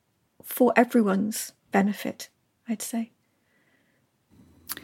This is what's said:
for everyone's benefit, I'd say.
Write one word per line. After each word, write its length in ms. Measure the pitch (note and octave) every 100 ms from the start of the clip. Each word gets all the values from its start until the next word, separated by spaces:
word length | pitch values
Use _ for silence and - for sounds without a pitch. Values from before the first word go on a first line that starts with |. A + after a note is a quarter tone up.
| _ _ _ _
for 280 | - - B3 -
everyone's 800 | A#3+ A#3+ G#3 F#3+ G#3 A3 - _ _
benefit, 580 | G3+ G3 G3+ - - - _ _ _ -
I'd 140 | A3
say. 280 | - A#3 A3+ _ _ _ _ _ _ _ _ _ _ _ _ _ - _ - -